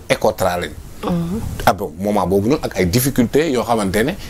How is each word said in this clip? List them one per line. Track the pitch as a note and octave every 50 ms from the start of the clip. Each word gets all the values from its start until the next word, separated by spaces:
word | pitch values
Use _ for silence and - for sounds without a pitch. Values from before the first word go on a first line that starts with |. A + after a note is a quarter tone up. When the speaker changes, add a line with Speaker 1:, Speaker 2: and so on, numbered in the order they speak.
| - -
Speaker 1:
Ecotra | C3 - - A2 - - F#2+ F2+ F2 F2
lañ. | E2+ D2+ - - - - - - -
Speaker 2:
Mhm. | - F3+ E3+ E3+ E3+ G3 A#3 A3 - - - -
Speaker 1:
Ah | C3 G#2+
bon, | F#2 G2+ D#2+ D2+ E2+
moment | G2 G#2 G#2 G2+ F#2
boobu | F2 G2 G2+ G2 A#2
noonu | D3+ D3+ C3
ak | B2 - G2
ay | F#2
difficultés | E2+ F2+ B2+ B2+ C#3 - B2+ A#2+ - - C#3 D#3+ E3
yoo | B2+ A#2 G#2
xamante | A#2 A#2+ A2 G2+ F#2+ F2 G#2 A#2
ne | D3+ G3+ - - -